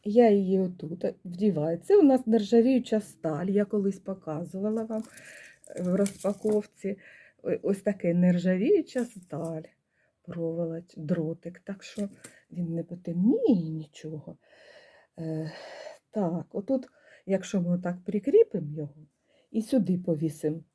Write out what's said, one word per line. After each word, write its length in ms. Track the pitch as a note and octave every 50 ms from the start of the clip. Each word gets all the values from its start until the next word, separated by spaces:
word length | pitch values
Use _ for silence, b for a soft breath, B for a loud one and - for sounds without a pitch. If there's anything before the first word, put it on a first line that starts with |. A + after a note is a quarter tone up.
| _
Я 260 | G#3 G3+ A#3+ A#3+ A3+
її 300 | G3+ G3+ F#3+ F#3 F#3+ F#3+
отут 460 | F#3+ F3+ F3+ - - D#3 F3 F3+ - F3+ - _ _
вдіваю. 520 | F3+ F3 F3 G#3 G#3+ F3 D3+ D3 D#3+ E3+
Це 220 | E3+ - - G4 G#4
у 40 | E4
нас 240 | C4+ C4 B3+ B3+
нержавіюча 760 | A3+ A3 A3+ G#3 G3 A#3+ A#3 A3+ B3+ C4+ B3 - - A3 G#3+
сталь, 440 | G#3 - - _ - D#3+ D#3 D3 F3+
я 200 | G3 F#3+ G#3 G#3
колись 340 | G3+ - G#3 F#3+ G3 G3 -
показувала 840 | _ - F#3+ F#3 - E3 D3+ D3+ F3 - - F#3 G3 G#3+ A3 A3+ A3
вам 200 | A3 A3+ A3 G#3+ B B B B B B B B B B B B - - -
в 160 | F3+ F3+ F3+
розпаковці. 1000 | F#3+ G3+ G3 - - - F#3+ G3+ G3+ - G#3+ G#3+ G#3 G#3 - _ - - F#3+ G3+ B B B B B B B B B -
О-, 140 | - C#3 - -
ось 180 | E3+ G3 F#3+
такий 320 | - G#3 G3 - - F3 E3+
нержавіюча 920 | F3 F3+ F3+ F3+ F3 E3 F#3 F#3 F3+ G#3 D#4 G#4 F4 - - - C4 A#3+
сталь, 580 | B3 - F#3+ - _ - D3 E3 E3 D#3+ D#3 E3 - _ _ _ _ _ _ _ _ _ _ _
проволоч-, 640 | E3+ - F3 E3 E3 E3 E3+ E3+ E3 E3 E3 F3 _ -
дротик, 600 | - D#3 D3 F3+ E3 D#3 D#3 E3 - _ F3 F3+ -
так 240 | _ - G3+ G3 -
що 260 | - - - G3+ G3+ B B B B B B B _
він 220 | D#3+ E3+ F3 E3 E3
не 100 | E3+ E3
потемніє 880 | - F3 F3 - F3 E3+ F3 F#3 A3+ D4+ B4+ C5 F#4+ A#3 F3 D#3+ D#3+
нічого. 680 | D#3+ D#3 D#3 - _ - - D#3 D#3+ D3+ - - - b b b b b b b b b b b b b b b _ -
Е, 320 | E3 D#3+ D#3+ D#3 D#3+ D#3+ B B B B B B B B B B _ _
так, 340 | - G#3+ G3 E3 F3 E3 D3+ _
отут, 360 | - - G3 - C4+ C4+ C4 b b b b b b b b
якщо 360 | - F#3+ F#3+ F#3 - - G3
ми 140 | F3 F3 F3
отак 200 | F3+ F3+ F3 F3+ - -
прикріпимо 680 | - G3+ G#3 G3+ - D#4+ G#4+ A4+ - - F3+ D3+ D3 D3
його 300 | D#3 D3 D3 - D3+ D#3 _ _ _ _ _ _ _ _ _
і 100 | - A3+
сюди 360 | A3 - C#4 B3+ F#3 - F#3
повісимо 680 | F3 F3+ - E3 D3 E3 D#3 D3+ - - D3+ D#3 E3 - _ _